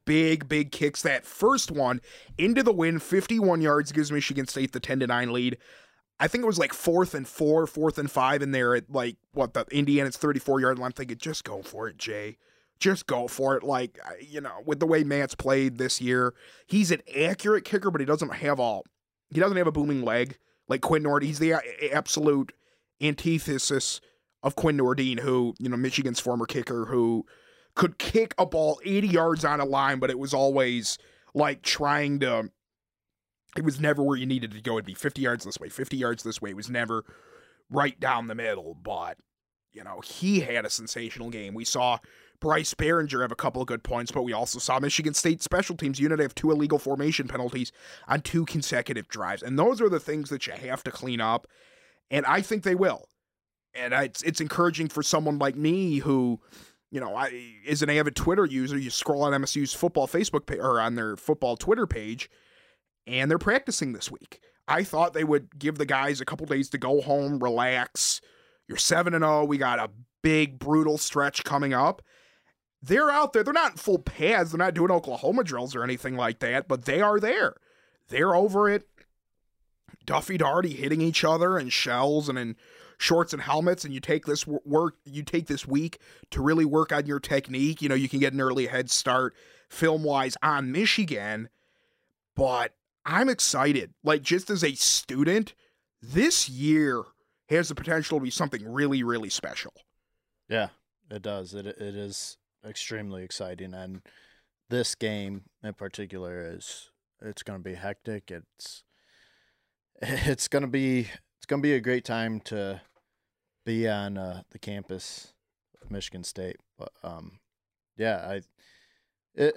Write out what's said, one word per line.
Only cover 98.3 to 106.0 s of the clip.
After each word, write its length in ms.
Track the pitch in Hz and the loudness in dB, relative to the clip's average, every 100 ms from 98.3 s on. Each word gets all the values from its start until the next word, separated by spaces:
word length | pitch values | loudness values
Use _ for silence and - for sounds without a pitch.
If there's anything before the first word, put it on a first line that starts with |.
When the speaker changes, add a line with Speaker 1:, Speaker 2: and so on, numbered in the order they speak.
Speaker 1:
something 400 | - 156 127 107 | -4 -4 -6 -6
really, 320 | 127 143 135 | -2 0 2
really 280 | 120 117 104 | 0 -2 -4
special. 420 | - 73 - - _ _ _ _ _ _ _ - | -6 -8 -10 -12 _ _ _ _ _ _ _ -6
Speaker 2:
Yeah, 200 | 110 98 _ _ _ - | -4 -4 _ _ _ -16
it 120 | 107 | -12
does. 320 | 104 101 90 | -10 -10 -10
It, 120 | 101 101 | -12 -14
it 140 | 101 | -12
is 560 | 104 101 101 98 - - _ _ 107 | -12 -10 -10 -12 -14 -16 _ _ -16
extremely 560 | 107 - 110 104 95 | -12 -10 -10 -10 -12
exciting. 520 | 92 - 95 90 92 | -12 -12 -12 -12 -14
And 280 | 92 92 95 - _ _ _ _ _ - | -14 -14 -16 -18 _ _ _ _ _ -6
this 260 | 120 117 | -4 -4
game 480 | - 110 104 98 98 95 _ | -4 -6 -6 -8 -10 -16 _
in 120 | 110 | -14
particular 800 | 98 98 - | -12 -12 -12